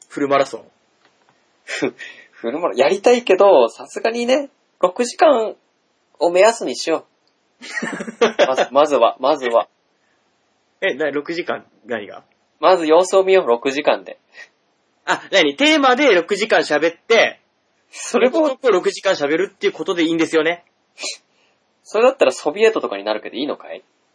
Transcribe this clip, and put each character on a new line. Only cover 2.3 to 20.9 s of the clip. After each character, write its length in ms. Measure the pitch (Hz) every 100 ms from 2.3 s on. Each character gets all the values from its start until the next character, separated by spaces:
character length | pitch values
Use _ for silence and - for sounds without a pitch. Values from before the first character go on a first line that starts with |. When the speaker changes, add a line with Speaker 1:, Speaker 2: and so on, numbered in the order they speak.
Speaker 2:
フ 200 | - 117
ル 80 | 147
マ 100 | 170
ラ、 60 | 104
や 120 | 143
り 120 | 202
た 100 | 247
い 100 | 240
け 120 | 240 180
ど、 320 | 196 156 113
さ 160 | - 131
す 140 | -
が 100 | 226
に 140 | 233 240
ね、 240 | 277 277 _ _ _
六 260 | 180 - 240
時 120 | -
間 380 | 330 247 214 - _ _ _ _ _ -
を 120 | 170
目 100 | 175
安 240 | 214 226 175
に 100 | 123
し 140 | 170
よ 160 | 151 - _ _ _ _ _
う。 40 | - - - - - -
<laughs> 280 | 233 - 269
ま 80 | -
ず、 120 | -
ま 140 | 139 151
ず 100 | 135
は、 220 | 113 -
ま 180 | 127 151
ず 100 | 123
は。 200 | 117 - _ _ _ _ _ _ _ _ _ _ _
Speaker 1:
え、 120 | 190 135
な、 160 | 151
六 220 | 143 143
時 120 | 170 165
間、 200 | - - _ -
何 220 | 113 95
が？ 160 | 95 - _ _ _
Speaker 2:
ま 160 | 156 185
ず 100 | 156
様 160 | 165
子 120 | 185 196
を 60 |
見 100 | 190
よ 100 | 190
う、 40 | 143
六 240 | 117 139
時 120 | 135
間 200 | 147 104
で。 140 | 90 - _ - - _ _ _ _ _ -
Speaker 1:
あ、 160 | - -
何？ 240 | 190 147 139
テ 180 | 294 311
ー 40 |
マ 160 | 269 247
で 180 | 285 175
六 200 | 160 196
時 120 | 226
間 140 | 185
喋 300 | 147 147 165
っ 60 | -
て、 420 | - 226 120 - _ _ _ _ _
Speaker 2:
そ 280 | - - 233
れ 100 | 247
も、 180 | 330 311
Speaker 1:
そ 80 | 262
こ 140 | 254
六 200 | 185 185
時 100 | -
間 120 | 190
喋 220 | 165 139 160
る 140 | 196
っ 40 | -
て 100 | 196
い 20 |
う 40 |
こ 120 | - 160
と 100 | 175
で 80 |
い 60 | 165
い 40 |
ん 40 | 165
で 80 | 160
す 100 | 160
よ 80 |
ね。 220 | 156 170 _ _ _